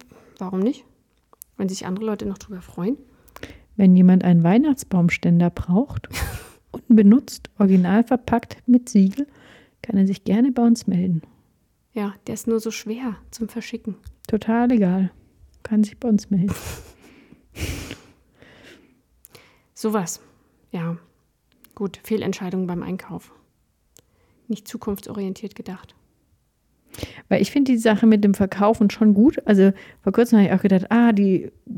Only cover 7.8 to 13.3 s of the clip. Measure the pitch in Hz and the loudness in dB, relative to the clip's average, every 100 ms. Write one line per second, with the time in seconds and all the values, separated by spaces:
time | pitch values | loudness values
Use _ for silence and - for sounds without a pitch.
7.8 | 180 202 233 247 - 233 - - - 247 | 4 2 0 -2 -2 -4 -4 -6 0 2
8.8 | 247 202 190 196 285 _ - - _ _ | 2 2 2 0 -8 _ -20 -20 _ _
9.8 | - 196 190 196 - 202 269 247 233 233 | -4 0 0 -2 -2 0 2 2 2 2
10.8 | - 180 185 165 - _ _ _ _ _ | 0 -2 0 -4 -6 _ _ _ _ _
11.8 | _ 226 202 196 - 220 - 226 220 214 | _ -10 -8 -10 -12 -8 -4 -4 -4 -10
12.8 | 208 233 254 190 - | -10 -8 -10 -10 -16